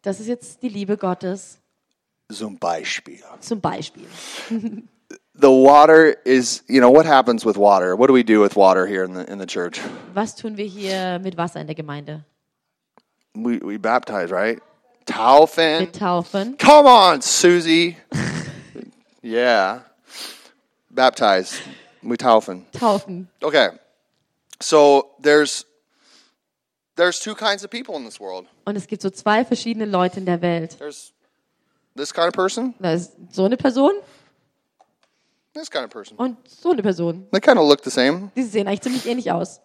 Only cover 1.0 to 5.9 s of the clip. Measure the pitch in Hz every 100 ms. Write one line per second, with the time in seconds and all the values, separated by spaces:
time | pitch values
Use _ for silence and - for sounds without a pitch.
1 | 190 180 185 190 - _ _ _ _ _
2 | _ _ _ 107 110 98 87 85 - -
3 | - - - - - 226 175 - 156 _
4 | - - - - - 226 220 202 - _
5 | _ - _ _ 135 131 131 147 156